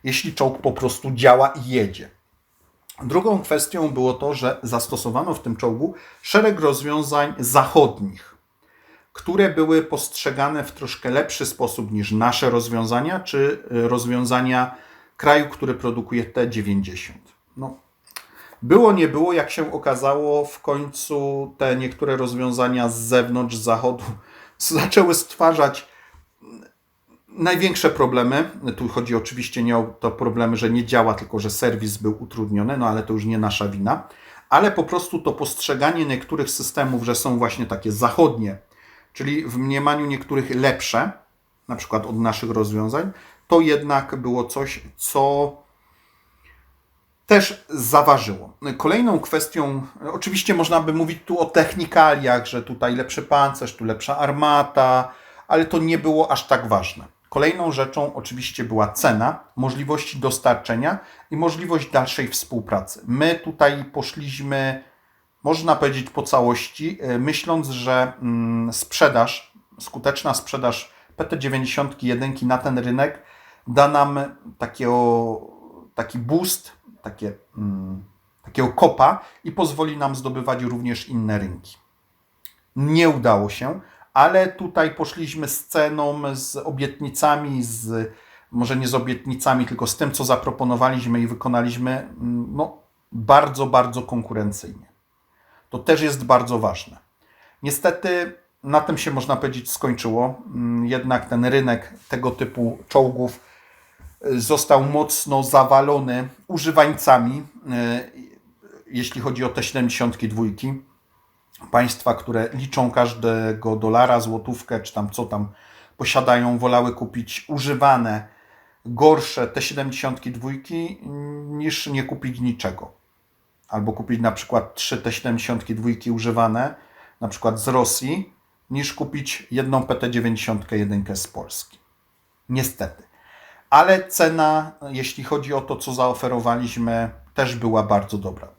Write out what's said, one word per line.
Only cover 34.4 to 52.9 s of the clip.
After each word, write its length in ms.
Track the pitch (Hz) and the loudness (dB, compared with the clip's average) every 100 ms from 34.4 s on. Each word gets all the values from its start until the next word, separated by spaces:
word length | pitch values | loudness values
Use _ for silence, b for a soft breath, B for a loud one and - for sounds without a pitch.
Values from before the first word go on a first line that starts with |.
| B | B
Ale 220 | 139 202 | 4 4
po 140 | 202 | 2
prostu 340 | - 180 180 165 | -2 -4 -4 -4
to 140 | 151 | -4
postrzeganie 720 | - 143 - - 131 147 170 | -4 -6 -6 -4 0 0 0
niektórych 460 | 147 127 - 151 135 | -2 -4 -4 -4 -4
systemów, 540 | - 127 - 135 123 | -4 -4 -2 -2 -2
że 100 | 117 | -2
są 240 | 120 135 120 | -2 0 0
właśnie 280 | 117 123 110 | 0 -2 -6
takie 260 | 95 110 | -4 -4
zachodnie, 680 | 104 120 - 156 113 104 98 _ b b b b | 0 2 6 4 4 -4 -6 _ b b b b
czyli 340 | - 139 147 151 | -8 -4 -4 -4
w 100 | 120 | -4
mniemaniu 500 | 135 139 143 147 147 | -2 0 2 0 -2
niektórych 480 | 135 - 139 127 | -6 -2 -2 -2
lepsze, 580 | 127 135 131 - 113 185 - _ _ _ _ - | 2 2 0 -2 -2 -2 -6 _ _ _ _ -12
na 80 | 120 | -12
przykład 300 | - 110 110 | -4 -4 -2
od 100 | 113 | -2
naszych 340 | 113 110 113 | 0 -2 -2
rozwiązań, 640 | 113 104 107 110 139 190 B B B _ | 0 0 0 -2 -2 -4 B B B _
to 120 | 170 | 4
jednak 560 | 160 147 147 139 135 131 | 6 2 2 -2 -2 -6
było 280 | 123 123 | -2 -2
coś, 380 | 117 135 139 - - - | -2 -6 -6 -8 -16 -10
co 600 | - 143 139 143 143 143 _ _ b b b b b b b b b _ _ _ _ _ - | -4 0 2 2 -2 -4 _ _ b b b b b b b b b _ _ _ _ _ 4
też 380 | 208 196 - - | 6 6 -6 -10
zaważyło. 880 | 147 117 147 147 135 107 95 - _ 143 127 | -6 4 6 6 4 2 -8 -12 _ -10 -2
Kolejną 440 | 156 208 240 170 | 0 2 2 2
kwestią, 640 | - 156 156 165 143 139 135 - 147 | 0 -4 -2 -4 -4 -4 -8 -12 -10
oczywiście 420 | 190 202 196 - | -8 -4 -2 0
można 260 | 180 160 165 | 2 4 2
by 120 | 156 | 2
mówić 260 | 156 165 165 - | 0 -2 -4 -4
tu 140 | 175 | -2
o 40 | |
technikaliach, 1000 | 165 170 156 190 170 175 156 143 131 123 117 | 2 4 2 -2 2 6 6 6 2 2 0
że 160 | 123 | -8
tutaj 340 | 113 123 123 | -8 -4 -2